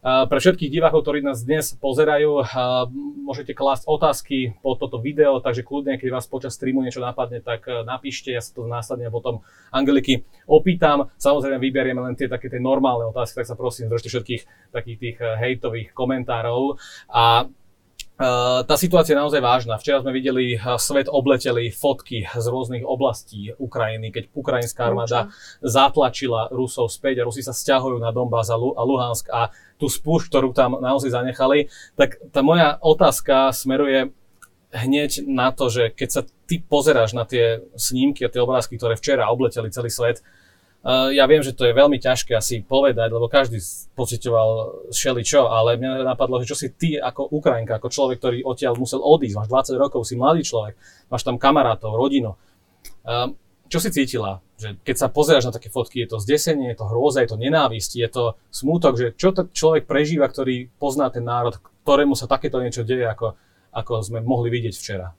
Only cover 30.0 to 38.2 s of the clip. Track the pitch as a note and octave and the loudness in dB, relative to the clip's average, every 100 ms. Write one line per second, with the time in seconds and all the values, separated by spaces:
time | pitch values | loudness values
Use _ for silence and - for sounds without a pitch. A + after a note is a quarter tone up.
30 | D3+ D#3+ - C#3 B2+ B2 B2+ C3 B2+ C#3 | 0 0 2 0 2 2 2 2 -2 0
31 | C3+ B2 B2+ B2+ C3 D3 C#3+ - - - | 0 -2 -4 0 2 4 2 -8 -16 0
32 | C#3 - - C#3+ C#3 E3+ D3+ D3 E3 D#3 | 0 0 -4 0 4 6 4 4 4 6
33 | D#3+ C3 - C3+ C3+ B2 C3 C3+ C#3+ C3+ | 6 4 2 4 4 0 -2 0 2 2
34 | C3+ - _ _ - _ _ A#2 B2+ C#3+ | 0 -8 _ _ -20 _ _ -6 0 0
35 | C#3+ - C#3 C3 B2+ B2+ B2+ A#2 A2+ - | 0 -4 -4 0 0 2 0 2 0 0
36 | A#2+ - F#2+ _ - E3 - D3 C#3+ B2+ | -4 -4 -6 _ -6 -4 2 2 4 2
37 | A2 A#2+ A2+ B2 A#2 A2+ - - - B2+ | 2 -2 -4 0 0 0 -8 -8 -4 0
38 | C3+ C#3 | 0 0